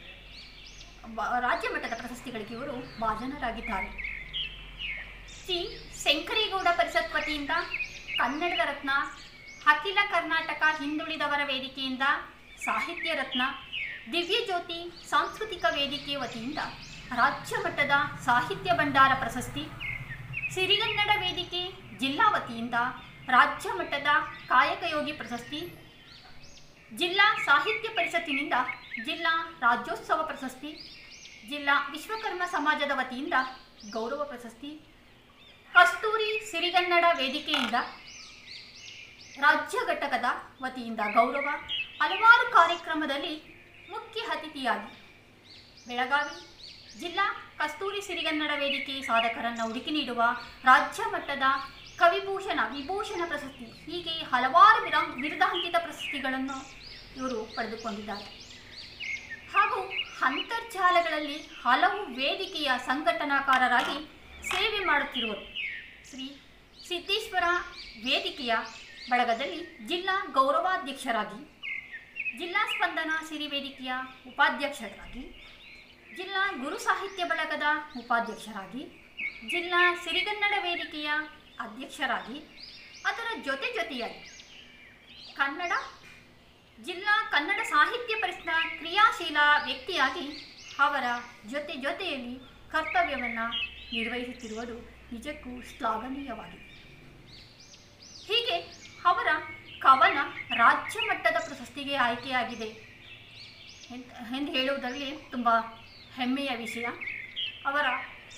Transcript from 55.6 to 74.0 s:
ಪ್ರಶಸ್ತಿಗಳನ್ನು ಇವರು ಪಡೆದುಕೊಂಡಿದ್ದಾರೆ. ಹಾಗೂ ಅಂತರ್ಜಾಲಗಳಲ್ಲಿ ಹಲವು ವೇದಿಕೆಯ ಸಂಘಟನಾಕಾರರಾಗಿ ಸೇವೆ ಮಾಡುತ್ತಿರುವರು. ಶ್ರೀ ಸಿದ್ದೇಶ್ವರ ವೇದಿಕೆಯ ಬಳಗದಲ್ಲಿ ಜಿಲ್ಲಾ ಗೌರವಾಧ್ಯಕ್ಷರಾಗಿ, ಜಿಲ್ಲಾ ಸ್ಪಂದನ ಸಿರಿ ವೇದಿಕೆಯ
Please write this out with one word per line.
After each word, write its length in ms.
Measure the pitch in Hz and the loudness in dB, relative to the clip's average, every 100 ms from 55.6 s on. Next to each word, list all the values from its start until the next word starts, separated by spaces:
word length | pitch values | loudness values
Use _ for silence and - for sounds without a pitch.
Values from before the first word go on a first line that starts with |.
| 349 339 | 2 0
ಪ್ರಶಸ್ತಿಗಳನ್ನು 1000 | 302 - - 285 262 262 269 269 - - - - - 262 | 0 -6 -6 -4 -2 -2 -4 -6 -10 -16 -16 -16 -14 -6
ಇವರು 280 | 262 226 | -4 -4
ಪಡೆದುಕೊಂಡಿದ್ದಾರೆ. 1040 | 220 - 220 220 226 208 208 202 - - - - - - - - 1077 1077 - - - | -6 -4 -4 -4 -6 -6 -6 -8 -10 -16 -18 -18 -18 -16 -14 -10 -6 -6 -8 -14 0
ಹಾಗೂ 300 | 392 427 440 381 - - - | 4 4 2 -4 -4 -6 0
ಅಂತರ್ಜಾಲಗಳಲ್ಲಿ 1120 | 269 285 - 453 453 381 359 339 330 311 294 302 | 0 2 -2 -4 -4 2 6 6 4 0 -4 -6
ಹಲವು 680 | - - 247 269 370 403 | -10 -2 4 6 6 2
ವೇದಿಕೆಯ 640 | 330 240 285 392 359 320 285 247 - | -4 -2 0 0 -4 -2 0 0 0
ಸಂಘಟನಾಕಾರರಾಗಿ 1160 | 277 330 320 294 277 269 262 247 247 - 294 - - - - - | 0 2 2 2 2 4 6 6 4 2 -2 -8 -16 -20 -12 -4
ಸೇವೆ 360 | 370 427 415 | 0 0 2
ಮಾಡುತ್ತಿರುವರು. 560 | 349 285 277 254 226 202 - - - - - - - | 2 2 2 -2 -4 -4 -8 -6 -6 -8 -14 -18 -16
ಶ್ರೀ 300 | 254 269 277 - - - - - | -12 -12 -14 -20 -20 -20 -16 -8
ಸಿದ್ದೇಶ್ವರ 560 | 349 381 415 - 370 349 359 - - - 226 | -6 0 -2 0 2 2 2 -2 -12 -14 -8
ವೇದಿಕೆಯ 500 | 240 302 359 - 240 226 226 - - - - | 0 0 0 -4 0 0 -2 -10 -16 -12 0
ಬಳಗದಲ್ಲಿ 800 | 247 233 226 277 302 - - 214 | 2 4 2 -2 -6 -10 -10 -4
ಜಿಲ್ಲಾ 380 | 349 381 392 320 | -2 0 0 2
ಗೌರವಾಧ್ಯಕ್ಷರಾಗಿ, 1300 | 277 269 330 359 339 277 240 262 220 202 208 302 - - - - - - - - 233 | 4 4 4 2 0 -2 -6 -2 -2 -2 -8 -16 -12 -10 -10 -10 -14 -12 -8 -6 -6
ಜಿಲ್ಲಾ 280 | 349 403 427 | -2 0 0
ಸ್ಪಂದನ 440 | 349 349 320 320 311 311 | 0 0 0 -2 -4 -4
ಸಿರಿ 180 | 302 294 | -6 -4
ವೇದಿಕೆಯ 460 | 277 262 - 262 254 | -6 -6 -8 -6 -6